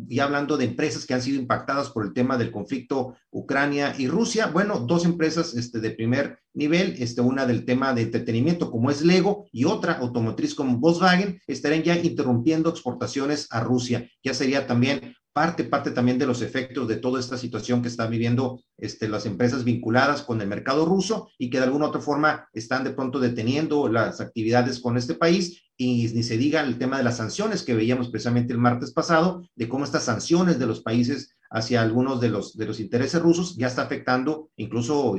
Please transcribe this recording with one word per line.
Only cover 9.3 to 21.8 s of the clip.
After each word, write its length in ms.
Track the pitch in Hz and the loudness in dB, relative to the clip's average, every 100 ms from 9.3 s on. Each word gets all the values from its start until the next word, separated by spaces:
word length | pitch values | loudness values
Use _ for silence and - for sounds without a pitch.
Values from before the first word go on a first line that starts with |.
| 202 - | 0 -6
y 140 | 117 143 | -2 0
otra 260 | 214 170 | 0 -2
automotriz 600 | 160 123 120 113 98 147 | -2 -2 -2 -2 -2 -4
como 240 | - 135 120 | -2 -2 2
Volkswagen, 600 | 151 170 185 180 202 180 - | 4 6 6 4 2 -4 -8
estarían 380 | 127 143 160 | -2 0 2
ya 120 | 160 170 | 2 2
interrumpiendo 760 | 170 120 127 120 120 160 165 | 2 0 2 2 2 2 0
exportaciones 760 | 165 123 120 107 139 139 147 - | -2 -4 -4 -4 -2 -2 -2 -4
a 100 | 117 | -4
Rusia. 500 | 113 127 120 110 - _ | 0 0 0 -2 -4 _
Ya 100 | 131 | -4
sería 320 | 127 131 131 - | 0 0 0 2
también 480 | 120 127 143 - - _ | 2 2 0 -6 -18 _
parte, 280 | 143 165 175 | 0 0 0
parte 300 | 123 139 147 | -2 -2 -2
también 260 | 123 123 127 | 0 2 2
de 80 | 135 | 0
los 160 | 117 | 0
efectos 460 | 107 131 123 143 117 | -2 -4 -6 -4 -4
de 80 | 113 | -2
toda 240 | 127 127 | -2 -2
esta 160 | 120 127 | -4 -8
situación 460 | 120 110 107 123 | -8 -6 -2 0
que 60 | 120 | 0
están 220 | 117 113 | -4 -2
viviendo, 500 | 117 117 120 135 - _ - | 0 0 2 0 -4 _ -12
este, 280 | 107 - 110 | -12 -6 -4
las 180 | 104 110 | -4 -4
empresas 360 | 92 123 135 | 0 0 2
vinculadas 600 | 120 117 110 120 143 143 | 0 0 2 4 4 2
con 180 | - 110 | -2 -4
el 80 | 101 | -4
mercado 360 | 101 98 143 160 | -4 -2 0 2
ruso 420 | 190 180 214 - - | 2 0 -4 -6 -8
y 120 | 123 | -4
que 80 | 131 | 0
de 60 | |
alguna 220 | 127 143 | 2 2